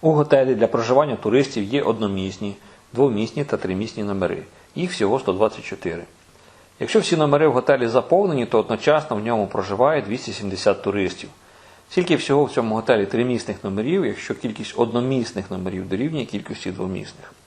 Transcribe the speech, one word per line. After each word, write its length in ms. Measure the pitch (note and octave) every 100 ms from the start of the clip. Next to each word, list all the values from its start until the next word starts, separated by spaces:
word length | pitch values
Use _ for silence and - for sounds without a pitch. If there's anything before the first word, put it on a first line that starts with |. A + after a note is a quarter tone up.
У 100 | D#3+
готелі 440 | D3+ D3 C#3 C3 A#2
для 120 | A2+
проживання 480 | B2+ A2+ B2+ D3+ A#2
туристів 480 | A2 A#2+ C#3 A#2+
є 180 | G2+ C3
одномісні, 720 | G2 A2 G#2+ F#2+ F#2+ F#2 G#2 G2 - - _
двомісні 520 | A2+ C#3 G#2 A2 - C#3+
та 120 | G#2
тримісні 460 | G2 F#2 A2 -
номери. 400 | G#2 G2 F2+ F2+ - - - -
Їх 160 | F3
всього 280 | - G#3+ B2+
сто 140 | A#2
двадцять 320 | F#2 A2 - -
чотири. 380 | - F#2 E2 E2+ _ _ _ - - _ _
Якщо 200 | - A3
всі 180 | - E3
номери 300 | D3+ C#3+ D3+
в 60 |
готелі 340 | B2+ B2 C#3 A#2+
заповнені, 580 | A#2+ B2 E3+ G3+ D3 A2+
то 140 | A2+
одночасно 560 | G#2+ G#2+ - D3+ D3 G#2+
в 40 |
ньому 280 | G#2+ A#2 G2
проживає 540 | - F#2+ G2+ C3 D#3+
двісті 320 | G2+ G#2+ -
сімдесят 500 | F#2 G2+ F#2 - F#2+
туристів. 460 | - G2+ F#2 - - - - - - - _
Скільки 260 | - F3+ D3+
всього 300 | - C#3 C#3
в 60 |
цьому 240 | - A#2 A2
готелі 300 | A2 A#2+ G2
тримісних 580 | A2+ B2 A#2+ - G2+
номерів, 420 | G#2 G2 A2+ F#3 C#3
якщо 300 | G2+ - A2+
кількість 440 | B2 G#2+ A2 -
одномісних 720 | A#2+ A#2+ B2 C3+ A2+ - -
номерів 380 | F#2+ F#2 F#2 F#2
дорівнює 360 | F#2+ C#3 D#3 A2+
кількості 460 | G#2 - - -
двомісних? 640 | G2 F#2+ F#2+ G2+ - - -